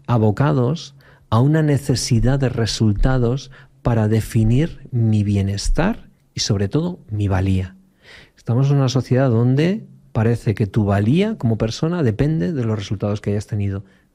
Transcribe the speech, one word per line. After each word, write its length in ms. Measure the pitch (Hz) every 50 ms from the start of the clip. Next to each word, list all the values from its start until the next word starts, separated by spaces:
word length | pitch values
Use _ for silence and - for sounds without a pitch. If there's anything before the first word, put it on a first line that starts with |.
| -
abocados 880 | - 120 117 110 107 98 - 139 151 151 135 120 120 160 170 - - - - - - - _ _ _
a 100 | 110 113
una 220 | 127 143 156 160
necesidad 760 | 156 147 143 127 - - 131 101 - - 123 113 107 123 139 139
de 100 | 135 120
resultados 1040 | - - 110 101 - - 113 107 101 98 - 131 131 127 120 117 123 139 - - - - - - _ _
para 240 | - 123 120 113 107 107
definir 800 | 110 110 107 - - 117 110 110 117 131 160 170 - - - -
mi 300 | - 120 113 110 110 104 101
bienestar 840 | 101 104 101 98 98 98 101 - - - - 170 208 233 - - - _ _ _ _ _
y, 60 | -
sobre 280 | - - 110 98 101 98
todo, 320 | - 147 165 180 180 - - -
mi 160 | 107 104 104 98
valía. 480 | 95 92 95 98 95 92 90 - - - _ _ _ _ _ - - - - - _
Estamos 340 | - _ - 113 123 139 139
en 60 | 143
una 120 | 139 135 123
sociedad 420 | 123 131 120 - 123 123 139 131
donde 540 | 113 113 120 123 131 139 160 180 202 226 - - - - - -
parece 420 | - 110 110 117 120 113 - - 101
que 120 | - 117 95
tu 160 | - 117 104
valía 520 | 98 101 98 101 107 139 175 202 220 220 -
como 200 | - 117 113 104
persona 460 | 120 110 - - - 160 175 180 147
depende 480 | 117 104 - 135 151 160 165 170 180
de 120 | 170 135 120
los 140 | 113 107 104
resultados 420 | 98 - 110 95 - 104 104 104
que 100 | - 104
hayas 180 | 101 104 104 -
tenido. 360 | - 104 101 98 98 98 98 - _ _ _ _